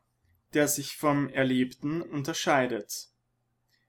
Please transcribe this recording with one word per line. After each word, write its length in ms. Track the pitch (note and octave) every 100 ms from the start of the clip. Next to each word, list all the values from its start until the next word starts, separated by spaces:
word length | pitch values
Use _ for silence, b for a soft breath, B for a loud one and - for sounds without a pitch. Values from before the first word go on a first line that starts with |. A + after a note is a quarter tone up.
| _ _ _ _ _
der 160 | D3 C#3+
sich 260 | C#3+ C#3 -
vom 320 | D3+ C#3+ C3+
Erlebten 720 | C3+ C3 B2+ B2+ - D3 E3
unterscheidet. 1080 | - D3 C#3+ D#3+ F3+ C#3+ B2 A2 - - - _ _ _ _ _ _ _